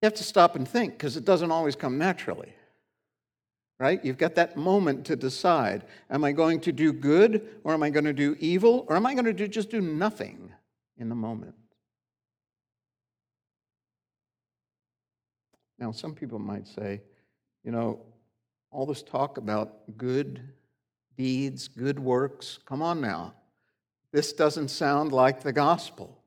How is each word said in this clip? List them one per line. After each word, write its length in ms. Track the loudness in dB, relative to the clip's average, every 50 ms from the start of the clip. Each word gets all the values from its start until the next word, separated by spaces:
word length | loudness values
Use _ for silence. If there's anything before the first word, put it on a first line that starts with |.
You 60 | 2
have 80 | 2 0
to 100 | 0 -10
stop 320 | 0 6 6 6 6 6
and 120 | 2 -6 -2
think, 300 | 0 0 -2 -2 -4 -6
'cause 180 | -6 -6 -6
it 80 | -4 2
doesn't 280 | 2 4 4 4 0 0
always 240 | 0 0 0 -2
come 200 | -2 -4 -4 -2
naturally, 580 | 0 0 0 -2 -2 -4 -8 -8 -8 -10 -16 -18 _ _ _ _ _ _ _ _ _ _ _ _ _ _ _ _ _ _ _ _ _ _ _ _ _
right? 260 | 0 2 2 2 -2
You've 140 | -6 -2 0
got 160 | -2 0 4
that 220 | 2 2 2 0
moment 500 | -4 0 2 4 4 4 2 0 -2 -2
to 100 | -4 -4
decide, 720 | -2 -2 -4 -6 0 2 4 4 4 4 0 -2 -4 -8 -12 -20 -20 _ _
am 140 | -4 0 0
I 80 | 0 2
going 280 | 2 2 2 2 0 0
to 100 | -2 -2
do 200 | 2 2 2 2
good, 680 | 2 2 4 6 8 8 6 6 2 -2 -4 -18 -12 -4
or 100 | -2 0
am 120 | 0 0
I 60 | 2
gonna 220 | 2 2 2 2 0
do 240 | 0 0 0 0 0
evil, 440 | 0 0 2 6 6 6 6 6 2 0
or 80 | 0
am 100 | 2 2
I 80 | 2 0
gonna 180 | 2 0 0 0
do, 140 | 0 -4
just 240 | -4 -2 -4 -6 -4
do 100 | -2 -2
nothing 720 | -2 -2 -2 0 -2 -2 -2 -4 -12 -12 -12 -18 -20 -20 -20 _ _ _ _ _ _ _ _
in 120 | _ -8 -6
the 60 | -6
moment? 400 | -6 -6 -6 -6 -8 -12 -14 -20 _ _ _ _ _ _ _ _ _ _ _ _ _ _ _ _ _ _ _ _ _ _ _ _ _ _ _ _ _ _ _ _ _ _ _ _ _ _ _ _ _ _ _ _ _ _ _ _ _ _ _ _ _ _ _ _ _ _ _ _ _ _ _ _ _ _ _ _ _ _ _ _ _ _ _ _ _ _ _ _ _ _ _ _ _
Now, 140 | -10 -10 -10
some 220 | -8 -12 -12 -12
people 240 | -12 -12 -12 -10 -10
might 280 | -8 -8 -8 -10 -12
say, 360 | -12 -12 -10 -8 -8 -8 -8 -12 _ _ _ _ _ _ _ _ _ _ _ _
you 60 | -8
know, 340 | -6 -4 -4 -4 -6 -8 -12 -20 _ _ _ _ _ _ _ _ _ _ _ _
all 160 | -8 -8 -6
this 160 | -6 -6 -8 -10
talk 340 | -8 -4 -2 -2 -2 -4
about 600 | -8 -6 -4 -2 -2 -4 -4 -8 -20 _ -20 -16
good 560 | -8 -6 -2 -2 -2 -2 -4 -8 -14 -16 -18 -20 _ _ _ _ _ _ _ _ _ _ _ _
deeds, 520 | -6 -4 -2 -2 -2 -2 -4 -6 -10 -14 -16
good 300 | _ -6 -4 -4 -4 -4
works, 600 | 0 0 2 2 2 0 -4 -10 -16 -16 -16 -18 _
come 180 | -10 -8 -4 -2
on 180 | -2 -2 -2
now. 340 | -4 -4 -6 -6 -8 -12 -14 _ _ _ _ _ _ _ _ _ _ _ _ _ _ _
This 220 | -2 0 0 0 0
doesn't 360 | 2 2 2 2 0 -6 -6
sound 440 | -4 -2 0 0 2 2 0 0 4
like 300 | 4 4 4 4 2 -4
the 100 | -4 0
gospel. 680 | 2 4 4 2 0 -2 -12 -16 -16 -18 -18 -18 _ _